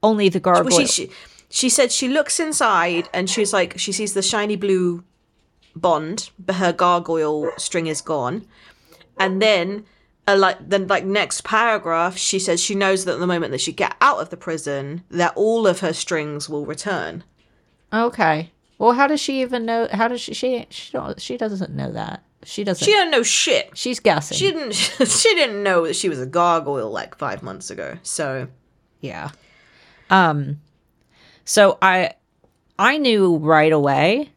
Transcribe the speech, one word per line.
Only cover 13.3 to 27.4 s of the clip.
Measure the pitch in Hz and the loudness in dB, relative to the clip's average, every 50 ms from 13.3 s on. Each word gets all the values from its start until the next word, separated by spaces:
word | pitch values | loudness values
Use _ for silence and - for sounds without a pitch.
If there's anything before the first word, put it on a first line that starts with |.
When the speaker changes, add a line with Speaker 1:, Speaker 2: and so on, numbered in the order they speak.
| 180 170 165 131 | 0 -2 -2 -4
Speaker 2:
that | - 131 | -4 -4
she | - - - | -6 -6 -4
get | - 202 - - - | -2 -4 -4 0 2
out | - 269 285 - | 2 2 4 2
of | 143 - | -4 -8
the | - | -10
prison, | - - - 160 156 156 147 143 139 139 139 151 170 - _ | -14 -10 -8 -8 -8 -6 -6 -6 -6 -6 -8 -10 -12 -14 _
that | - 170 175 165 - | -2 0 0 0 0
all | - 208 220 226 226 220 | 0 0 2 2 2 2
of | 196 180 190 | 2 0 2
her | 196 170 165 | -2 -4 -4
strings | - - - 180 160 151 151 147 147 147 - | -4 -6 -4 -4 -4 -4 -6 -8 -10 -10 -8
will | 151 147 147 | -8 -8 -6
return. | 147 151 - - 208 190 160 90 80 82 170 - _ _ _ _ _ _ _ _ _ _ _ _ _ - | -8 -10 -10 -6 -6 -6 -4 -6 -8 -10 -12 -16 _ _ _ _ _ _ _ _ _ _ _ _ _ -4
Speaker 1:
Okay. | 220 233 240 240 - 202 160 156 156 165 - _ _ _ _ _ _ | -2 -2 -2 0 0 2 2 2 0 -2 -10 _ _ _ _ _ _
Well, | 208 226 240 | 2 2 4
how | 247 277 277 | 4 2 2
does | 302 285 | 2 0
she | - - 269 269 262 | -2 -2 -2 -2 -2
even | 247 254 240 226 | -2 -2 -4 -2
know? | 226 233 233 233 - | -2 -2 -2 -2 -2
How | - 202 226 | 0 0 0
does | 233 247 240 | 0 0 -4
she? | - - - | -8 -10 -8
She, | - - 254 254 240 - _ | -4 -2 -2 -2 -4 -6 _
she | - - - - - | -16 -18 -18 -8 -8
don't, | 254 - - 208 - | -8 -8 -8 -10 -10
she | - - 247 | -10 -10 -8
doesn't | 247 240 220 208 190 190 - 139 | -6 -4 -6 -4 -6 -6 -6 -6
know | 139 139 131 | -8 -6 -6
that. | 117 107 107 107 - - _ _ _ _ - | -6 -8 -8 -8 -10 -14 _ _ _ _ -20
She | - - - 208 | -14 -10 -6 -2
doesn't. | 196 180 175 - | -2 -2 0 2
Speaker 2:
She | 403 427 | 4 4
don't | 415 370 330 | 4 4 4
know | 311 247 233 | 2 2 2
shit. | - - - - - - - - - - | 2 0 0 2 2 2 0 0 -4 -10
Speaker 1:
She's | - - 247 247 - | -8 -6 -4 -4 0
guessing. | _ 214 170 147 143 - - - | _ 2 2 2 0 -4 -4 0
Speaker 2:
She | - 392 359 | 0 0 0
didn't. | 330 294 240 208 | -2 -6 -6 -4
<laughs> | 180 - - - - 269 - | -2 -2 -4 0 0 0 2
She | - - - 453 415 | 2 4 4 4 4
didn't | 349 302 247 214 202 202 | 4 2 0 0 -2 0
know | 202 185 180 165 165 | 2 2 2 2 0
that | 175 | -2
she | - - 190 | -2 -2 -2
was | 160 131 | -2 -2
a | 127 | -6
gargoyle, | 127 127 175 175 175 170 165 151 143 143 135 113 110 104 | -4 0 2 4 4 4 2 0 -2 -4 -4 -4 -4 -6
like, | 98 - - - | -6 -8 -10 -10
five | _ 151 135 98 104 | _ -6 -6 -6 -8